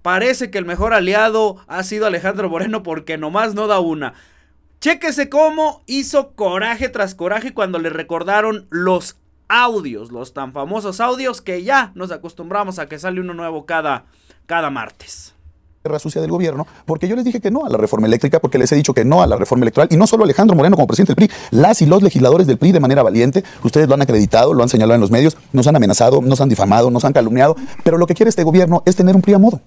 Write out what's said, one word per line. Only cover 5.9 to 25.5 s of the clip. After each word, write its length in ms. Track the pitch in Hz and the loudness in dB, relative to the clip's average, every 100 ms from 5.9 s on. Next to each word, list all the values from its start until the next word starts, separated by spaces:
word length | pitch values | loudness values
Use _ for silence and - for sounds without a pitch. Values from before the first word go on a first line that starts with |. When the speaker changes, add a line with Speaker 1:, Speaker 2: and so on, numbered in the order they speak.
| 269 269 294 269 | -8 -4 -4 -6
Speaker 1:
coraje 540 | - 202 180 214 233 254 | -6 -6 -4 -6 -6 -8
tras 260 | 247 196 | -6 -8
coraje 380 | 190 175 208 247 | -6 -6 -6 -8
cuando 260 | - 196 180 | -8 -6 -4
le 120 | 165 | -8
recordaron 760 | 156 160 165 170 202 214 214 - | -8 -8 -8 -4 -2 -2 -6 -8
los 460 | 165 180 185 180 - _ _ _ | -6 -2 -4 -6 -18 _ _ _
audios, 640 | 226 247 220 151 110 117 | -2 -2 -2 -8 -12 -14
los 200 | 120 127 | -16 -16
tan 180 | - 135 | -14 -14
famosos 480 | 131 139 214 202 190 | -10 -10 -8 -10 -6
audios 400 | 233 254 262 196 | -4 -4 -6 -8
que 220 | - 180 | -10 -10
ya 260 | 190 269 220 | -4 -2 -4
nos 180 | 185 185 | -10 -14
acostumbramos 640 | 165 165 - 170 196 202 185 | -14 -16 -18 -10 -8 -6 -10
a 80 | 147 | -12
que 120 | 151 | -10
sale 220 | 175 185 | -10 -8
uno 140 | 180 | -10
nuevo 320 | 170 170 160 147 | -10 -10 -12 -6
cada, 380 | 165 151 127 _ _ _ _ _ | -6 -4 -6 _ _ _ _ _
cada 240 | 170 156 | -4 -4
martes. 640 | 135 110 _ - - - _ - _ _ _ | -8 -12 _ -20 -20 -20 _ -20 _ _ _
Speaker 2:
Guerra 160 | - 151 | -8 -6
sucia 220 | 160 156 | -6 -8
del 100 | 160 | -6
gobierno, 360 | 170 175 139 151 - - | -4 -4 -4 -10 -12 -8
porque 220 | 160 - | -4 -4
yo 80 | 226 | -2
les 80 | |
dije 160 | 247 233 | -4 -4
que 100 | 240 | -4
no 140 | 240 | -4
a 40 | 285 | -2
la 60 | 110 | -2
reforma 280 | 107 110 110 | 0 0 0
eléctrica, 340 | 113 143 156 | 2 2 0
porque 180 | 143 131 | 0 0
les 120 | 123 | 2
he 40 | 147 | 2
dicho 180 | 147 | 2
que 100 | 131 | 0
no 180 | 120 165 | 2 4
a 40 | 120 | 4
la 100 | 98 | 0
reforma 280 | 95 127 | 0 0
electoral, 240 | 120 - 160 | 0 2 2
y 60 | 160 | 4
no 100 | 220 | 4
solo 180 | 226 | 4
Alejandro 300 | 208 131 214 175 | 2 4 4 4
Moreno 200 | 147 175 | 4 4
como 100 | 117 | 2
presidente 280 | 113 196 | 2 0
del 140 | 127 - | 4 2
pri, 80 | - - | 0 -4
las 320 | 113 170 220 | 2 4 4
y 40 | 151 | 4
los 160 | 185 | 4
legisladores 440 | 196 - 123 160 139 | 4 4 4 4 2
del 120 | 127 | 2
pri 140 | 160 | 4
de 80 | 180 | 4
manera 220 | 135 139 | 4 2
valiente, 400 | 113 104 123 139 190 - | 2 2 2 0 -4 -6
ustedes 240 | - 151 151 | -2 2 4
lo 60 | |
han 80 | 143 | 2
acreditado, 520 | 139 110 101 113 127 | 2 2 2 4 4
lo 80 | 147 | 4
han 60 | 120 | 2
señalado 280 | 123 110 117 | 2 4 4
en 40 | |
los 100 | 101 | 4
medios, 260 | 113 151 - - | 2 2 0 -4